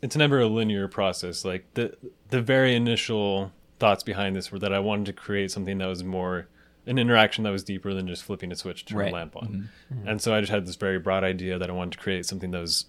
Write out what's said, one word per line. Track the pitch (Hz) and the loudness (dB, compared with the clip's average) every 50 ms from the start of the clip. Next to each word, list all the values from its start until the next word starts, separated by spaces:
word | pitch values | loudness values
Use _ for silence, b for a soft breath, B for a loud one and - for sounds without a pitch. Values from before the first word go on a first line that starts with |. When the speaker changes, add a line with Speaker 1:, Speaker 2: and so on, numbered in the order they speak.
| - | -8
Speaker 1:
it's | 123 - | -4 2
never | 151 151 143 139 135 | 2 4 4 6 6
a | 120 | 4
linear | 110 107 113 110 107 104 98 98 92 | 4 4 2 2 2 2 0 -2 -2
process. | - - 101 95 90 - - 90 85 - - | -2 0 0 0 0 -2 -6 -8 -8 -6 -4
Like, | 95 90 92 - _ _ | -4 -4 -6 -8 _ _
the, | 123 117 104 - - - 123 - _ _ - | -4 -4 -4 -4 -10 -16 -18 -20 _ _ -2
the | 131 127 117 | -2 0 2
very | 113 135 131 131 131 123 | 4 4 6 6 6 4
initial | 117 120 117 117 107 - - 113 107 104 101 98 98 98 95 - - _ _ _ - | 4 4 2 2 0 0 0 0 0 0 2 0 0 -2 -4 -8 -14 _ _ _ 2
thoughts | 117 107 98 - - | 4 4 4 4 2
behind | 110 98 95 101 95 95 | -4 -4 -2 -2 -2 -2
this | 95 90 - 98 | -4 -4 -6 -6
were | 95 | -4
that | 101 101 98 | -2 0 0
I | 98 | 0
wanted | 98 107 104 101 101 | 2 0 0 0 -2
to | 101 98 | -4 -6
create | - - - 101 101 98 95 | -8 -8 -4 -2 -2 -2 -2
something | - 101 95 95 98 95 | -4 -4 -4 -4 -4 -2
that | 95 | -2
was | 92 92 90 90 | -4 -4 -4 -6
more, | 92 92 92 90 90 92 87 82 b b b b b b b b | -6 -4 -4 -2 -2 -4 -4 -6 b b b b b b b b
an | 123 123 131 | -2 0 2
interaction | 117 120 120 113 110 104 - - 110 | 4 8 8 8 8 8 6 0 -2
that | 104 | 0
was | 98 98 95 | -2 -2 -4
deeper | - 98 92 - 101 98 | -6 -6 -6 -4 -4 -4
than | 95 92 90 | -4 -4 -4
just | 87 - - | -6 -8 -8
flipping | - 101 90 95 90 90 | -8 -8 -8 -8 -8 -10
a | |
switch | - - 95 85 - - | -8 -8 -10 -10 -10 -10
to | - 107 | -6 -4
turn | 104 101 | -2 -2
Speaker 2:
Right. | 98 90 | -2 -2
Speaker 1:
a | |
lamp | 87 82 78 - | -4 -6 -8 -10
on. | - - 107 | -10 -10 -8
Speaker 2:
Mm-hmm. | 104 95 101 110 - - - - 135 123 | -6 -8 -8 -10 -14 -20 -16 -12 -10 -8
Speaker 3:
Mm-hmm. | 101 107 | -4 -4
Speaker 1:
And | 110 104 | -4 -2
so | - 117 110 | 0 2 2
I | 107 | 2
just | 104 95 104 | 2 2 0
had | 101 90 | -2 -2
this | 90 87 | -4 -6
very | - 104 98 95 92 | -4 -2 0 0 0
broad | 82 98 95 95 95 | 0 0 2 2 2
idea | 92 92 90 92 92 90 90 | 0 0 -2 -2 -4 -4 -4
that | 90 87 | -4 -4
I | 90 | -4
wanted | 90 90 87 - | -4 -6 -6 -8
to | - | -6
create | - 101 95 90 90 | -4 -2 -2 -2 -2
something | - 101 90 92 90 | -4 -6 -6 -6 -4
that | 90 87 | -4 -4
was | 85 85 - - - | -4 -2 -2 -2 -4